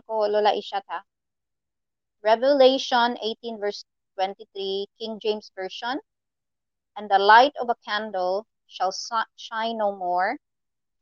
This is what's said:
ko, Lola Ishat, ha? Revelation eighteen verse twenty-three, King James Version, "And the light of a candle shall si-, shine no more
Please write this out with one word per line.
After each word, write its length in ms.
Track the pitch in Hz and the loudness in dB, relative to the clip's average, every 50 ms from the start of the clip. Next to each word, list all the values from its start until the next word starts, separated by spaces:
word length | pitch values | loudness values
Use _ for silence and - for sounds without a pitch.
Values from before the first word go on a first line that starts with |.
| - | -10
ko, 200 | - 220 220 208 | -6 -2 -2 0
Lola 280 | 208 208 214 208 208 - | 2 2 2 2 2 2
Ishat, 320 | 208 196 - 208 196 - - | 0 -2 -6 -8 -8 -8 -8
ha? 120 | 175 180 - _ _ _ _ _ _ _ _ _ _ _ _ _ _ _ _ _ _ _ _ _ _ _ | -10 -12 -12 _ _ _ _ _ _ _ _ _ _ _ _ _ _ _ _ _ _ _ _ _ _ _
Revelation 960 | - 214 226 226 240 269 294 277 262 262 262 269 - - 269 240 233 240 240 - | 0 2 2 2 4 2 4 6 6 6 6 4 0 0 0 2 2 0 -2 -4
eighteen 360 | 214 214 226 - - 233 226 208 | -6 -8 -8 -8 -10 -12 -10 -6
verse 240 | 202 208 202 - - _ _ _ _ _ _ | -6 -6 -6 -8 -12 _ _ _ _ _ _
twenty-three, 720 | - - 392 403 - - - _ 196 196 196 381 202 202 - _ _ | -6 -6 -6 -6 -10 -18 -16 _ -10 -8 -6 -6 -6 -6 -8 _ _
King 160 | 226 220 220 202 | -12 -12 -10 -6
James 320 | - 220 208 214 - - _ 190 | -4 -4 -4 -4 -8 -14 _ -12
Version, 400 | 190 190 - - 233 233 269 349 - _ _ _ _ _ _ _ _ _ _ _ _ _ _ _ _ _ _ | -12 -12 -10 -10 -8 -8 -8 -8 -10 _ _ _ _ _ _ _ _ _ _ _ _ _ _ _ _ _ _
"And 160 | 202 214 202 | -16 -2 0
the 80 | 196 190 | 2 4
light 400 | 196 202 214 233 254 294 - - | 8 8 10 10 8 6 4 -2
of 160 | 254 240 233 | -4 -4 -6
a 40 | - | -6
candle 640 | _ 233 208 208 220 220 196 185 180 180 190 202 226 _ _ _ _ _ | _ -6 -6 -6 -6 -6 -6 -4 -4 -2 -4 -4 -6 _ _ _ _ _
shall 240 | - - 180 190 - | -8 -4 -4 -4 -4
si-, 380 | - - - 233 226 220 - _ | -6 -10 -6 -6 -6 -6 -6 _
shine 460 | - - - 233 220 226 226 233 220 | -16 -16 -10 -8 -6 -6 -4 -4 -2
no 160 | 214 202 202 196 | -2 -4 -4 -4
more 400 | 185 180 180 180 185 208 269 302 _ _ _ _ _ _ _ _ _ _ _ _ | -4 -4 -2 -2 -2 -2 -4 -8 _ _ _ _ _ _ _ _ _ _ _ _